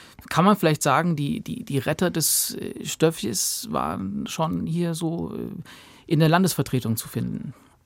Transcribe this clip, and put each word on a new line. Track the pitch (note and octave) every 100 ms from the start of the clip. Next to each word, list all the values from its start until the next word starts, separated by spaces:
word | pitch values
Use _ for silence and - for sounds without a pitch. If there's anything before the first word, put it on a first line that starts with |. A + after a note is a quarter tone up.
| - - -
kann | -
man | F#3+ G#3
vielleicht | D#3+ D3+
sagen, | D3+ C3+ F3 D3+
die, | C#3+ -
die, | - -
die | - C#3
Retter | C#3 D3+ -
des, | D#3+ D3+ - - -
äh, | - -
Stöffjes | - - D#3+ D#3+ - - - - -
waren | C2 C#2+ F#2 G2 C#2 -
schon | - D#3+ F3 -
hier | E3 E3+
so, | E3 E3 E3+ E3
äh, | - A#1+ - - - - - -
in | D3+
der | D#3
Landesvertretung | E3+ F#3 - C3+ B2+ A2+ A2+
zu | -
finden. | A#2 A#2+ - - - _ _